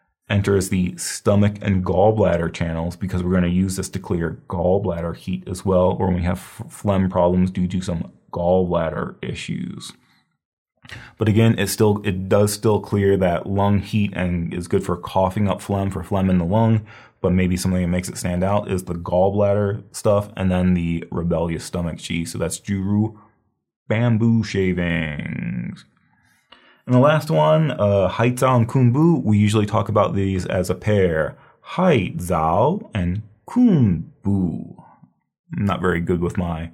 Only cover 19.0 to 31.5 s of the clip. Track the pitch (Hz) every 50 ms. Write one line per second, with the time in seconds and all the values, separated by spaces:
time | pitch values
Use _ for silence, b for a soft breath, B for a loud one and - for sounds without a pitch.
19 | 87 - 87 90 92 101 98 104 101 101 101 104 104 101 101 - - - - -
20 | - 110 101 101 104 - - - 95 92 90 92 92 92 90 87 85 85 85 82
21 | - - - 85 82 85 82 80 85 85 82 76 - - - 90 85 82 76 -
22 | - - 85 85 85 82 - - 87 82 - - - - 101 98 95 98 104 104
23 | 107 107 B B B B B B B B _ _ _ _ _ _ _ - 110 110
24 | 120 123 117 107 113 117 117 113 104 - - 98 95 92 90 87 87 87 85 82
25 | 80 78 73 71 - - - - - 57 - 60 57 - - - - _ _ b
26 | b b b b b b b b b b b b b b b b b - 127 123
27 | 131 147 156 151 - 151 160 156 151 156 156 156 160 147 - - 104 101 101 98
28 | 95 92 92 - 117 123 123 123 135 131 131 123 113 117 - 135 127 120 117 143
29 | 156 170 170 139 - 104 107 104 104 104 107 110 104 101 107 107 104 101 104 107
30 | 98 - - 98 98 98 95 92 90 - - 92 92 92 90 - - 107 107 104
31 | 95 87 82 80 76 69 - b b b